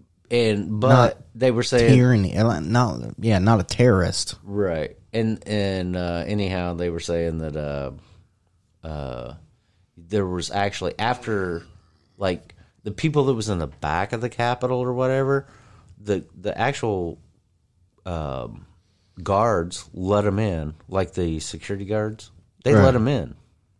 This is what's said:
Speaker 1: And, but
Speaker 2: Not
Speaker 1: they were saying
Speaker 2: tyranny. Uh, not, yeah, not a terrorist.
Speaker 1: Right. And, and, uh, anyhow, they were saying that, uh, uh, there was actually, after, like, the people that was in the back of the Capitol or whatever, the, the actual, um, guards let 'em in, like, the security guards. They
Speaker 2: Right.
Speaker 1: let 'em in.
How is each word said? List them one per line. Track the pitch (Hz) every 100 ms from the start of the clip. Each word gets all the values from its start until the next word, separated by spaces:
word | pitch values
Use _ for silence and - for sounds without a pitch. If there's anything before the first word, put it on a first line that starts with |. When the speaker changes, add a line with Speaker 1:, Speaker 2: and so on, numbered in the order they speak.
| _ _ -
Speaker 1:
And, | 120 113 104 90 107
but | 127
Speaker 2:
Not | 123 117 - -
Speaker 1:
they | 113 131
were | 117
saying | 120 127 117
Speaker 2:
tyranny. | 123 123 117 92 -
Uh, | 113 85
not, | 78 120 117 62 57 -
yeah, | 110 98
not | 101 113
a |
terrorist. | 87 - 123 95 85 - - -
Speaker 1:
Right. | - 101 98 80 76 - _
And, | 113 110 107 -
and, | 107 98 95 90 90
uh, | 87 85 82
anyhow, | 104 95 92 90
they | 85 87
were | 82
saying | - 85 82 80
that, | 78
uh, | 76 73 71 69 71 - _ _ _ _ _ _ _
uh, | 80 76 69 62 62 80 - _ _ _ _ -
there | 85 104 95
was | 90 82
actually, | 101 101 - 90 -
after, | 113 127 - 104 92 85 - - _ _ _ -
like, | 98 90 - - _ _
the | 110
people | 101 160 147 135
that |
was | 117 104
in | 92
the | 73
back | - 76 82 101
of | 117
the | 120
Capitol | - 120 123 123 127
or | 127
whatever, | 123 131 131 135 139 139 - _ - - -
the, | 104 95 - -
the | 95 -
actual, | 120 139 117 98 85 - _ _ _ _ _ _ _ _
um, | - 85 73 65 60 57 - _ _ _ _ -
guards | 85 98 117 98 85 - -
let | - 92 104 104
'em | 98
in, | 107 82 78 78 -
like, | 95 90
the | - 87 80
security | - 78 - 101
guards. | 98 107 107 110 - - _ _
They | 123
Speaker 2:
Right. | 107
Speaker 1:
let | - 123
'em | 117
in. | 135 65 - _ _ _ _